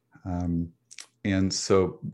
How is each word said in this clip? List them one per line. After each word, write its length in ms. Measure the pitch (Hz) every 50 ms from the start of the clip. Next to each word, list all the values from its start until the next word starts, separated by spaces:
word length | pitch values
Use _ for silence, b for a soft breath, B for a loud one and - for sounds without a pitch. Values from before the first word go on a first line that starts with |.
| _ _ _ - -
Um, 420 | 98 90 87 90 87 85 85 85 82 - _ _ _ - - - - _ _ -
and 260 | 107 98 95 95 95 90
so 480 | - - - 104 95 95 90 - - - -